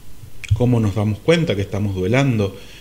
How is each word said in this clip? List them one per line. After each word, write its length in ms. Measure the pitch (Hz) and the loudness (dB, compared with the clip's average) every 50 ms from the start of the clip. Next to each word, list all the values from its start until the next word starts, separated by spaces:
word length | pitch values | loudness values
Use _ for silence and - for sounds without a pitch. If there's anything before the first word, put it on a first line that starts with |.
| - - - - - - - - - - 104 | -12 -12 -12 -12 -12 -12 -10 -8 -2 -2 0
¿Cómo 260 | 120 123 120 123 117 | 2 4 4 4 4
nos 140 | 110 104 95 | 2 2 0
damos 240 | 110 104 110 104 - | 0 0 0 -2 -2
cuenta 380 | - - 165 175 156 - 107 | 2 2 2 2 4 0 0
que 80 | 98 98 | -2 -2
estamos 320 | - - 98 104 101 98 | -2 -2 -2 -2 -2 -2
duelando? 600 | 95 90 92 117 135 139 139 120 107 101 95 - - - - - - | 0 0 2 2 4 4 4 2 2 0 -2 -2 -8 -16 -16 -16 -14